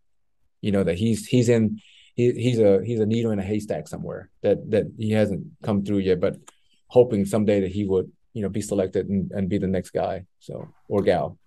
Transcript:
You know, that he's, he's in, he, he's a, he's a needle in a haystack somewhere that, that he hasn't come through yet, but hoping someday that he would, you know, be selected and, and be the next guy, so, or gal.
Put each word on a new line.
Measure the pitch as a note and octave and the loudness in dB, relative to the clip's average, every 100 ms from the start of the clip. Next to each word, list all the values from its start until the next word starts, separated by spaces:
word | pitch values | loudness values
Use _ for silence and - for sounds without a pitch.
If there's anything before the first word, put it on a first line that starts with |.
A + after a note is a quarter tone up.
| _ _ _ _ _ _ | _ _ _ _ _ _
You | G#2+ | -2
know, | G2 | 0
that | F2+ F2 | 0 0
he's, | A2+ G#2 - | 0 0 0
he's | B2+ A#2+ | 2 4
in, | A#2 A2 G#2+ - - _ | 4 2 -2 -12 -20 _
he, | - B2 | 0 0
he's | A2 A#2+ A2+ | 2 0 4
a, | G#2 G2 | 4 4
he's | G#2 A#2 | 2 -2
a | G#2+ | 0
needle | A#2 A2+ | 0 0
in | G#2 | -2
a | |
haystack | F#2 G#2+ G#2 E2 D#2+ | -2 -4 -4 -8 -8
somewhere | F2 F#2 G2 - _ | -10 -10 -10 -14 _
that, | G#2+ G2 - | 0 0 0
that | G#2+ D#2+ - | -2 -2 -4
he | G#2+ | 0
hasn't | G#2+ G#2 F#2+ - - | 2 2 -2 -10 -10
come | - G2+ | -2 -2
through | G2 G2+ | 0 0
yet, | F#2+ F2+ | 2 2
but | F#2 - - - _ _ _ | 0 -4 -12 -20 _ _ _
hoping | B2+ A#2+ G2+ | 4 4 2
someday | G2 A2 G#2+ G2+ | 0 0 2 2
that | F#2 | 0
he | G2 | -2
would, | G2+ F#2+ - - _ | 0 0 -2 -8 _
you | A#2 | -8
know, | G2 | -6
be | G#2 | -6
selected | G2+ G2+ F#2+ G2 F2 | -2 -2 0 -2 -2
and, | G2 E2+ | -2 -2
and | G2+ F#2+ | -4 -2
be | G2+ | -2
the | F#2+ | 0
next | F#2 - | -2 -4
guy, | - F#2 F#2+ G2 _ | -4 -4 -4 -10 _
so, | - - - - - | -14 -14 -14 -18 -4
or | G#2 | 0
gal. | G2+ F2 D2+ - | 2 2 0 -8